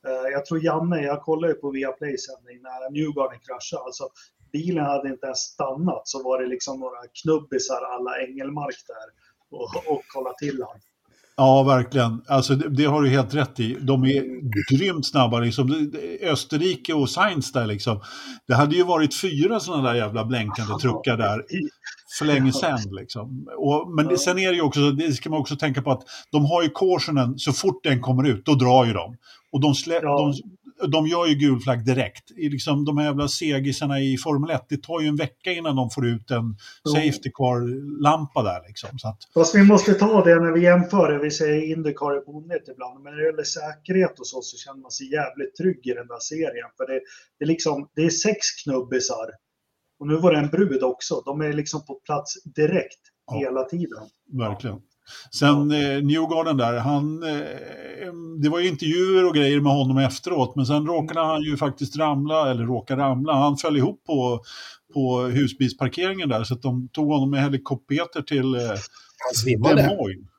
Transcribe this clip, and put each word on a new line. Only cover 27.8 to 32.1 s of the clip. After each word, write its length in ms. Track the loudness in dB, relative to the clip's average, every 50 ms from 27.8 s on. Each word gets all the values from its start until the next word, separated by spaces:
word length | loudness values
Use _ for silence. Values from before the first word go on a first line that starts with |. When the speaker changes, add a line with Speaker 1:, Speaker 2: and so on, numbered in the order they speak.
| 0
Speaker 2:
den 180 | 0 0 0
kommer 260 | 0 0 2 2 4 2
ut, 160 | 0 0 2
då 80 | 2 4
drar 300 | 4 6 6 8 6 6
ju 80 | 6 2
de. 240 | -2 -4 -6 -12 -18 _ -20 -20 _ _ _
Och 100 | -2 2
de 120 | 2 2 2
slä-, 240 | 0 -2 -2 -2 -2 0
Speaker 1:
Ja. 140 | 2 2
Speaker 2:
de, 160 | 2 2 0 0 -4 -8 -16 -20 _ _ -20 _ _ -4 0
de 160 | 2 2 2
gör 180 | 2 0 2 2
ju 80 | 2 2
gul 240 | 4 4 2 2 2
flagg 260 | 0 -2 -2 0 0
direkt. 460 | 0 0 0 0 -4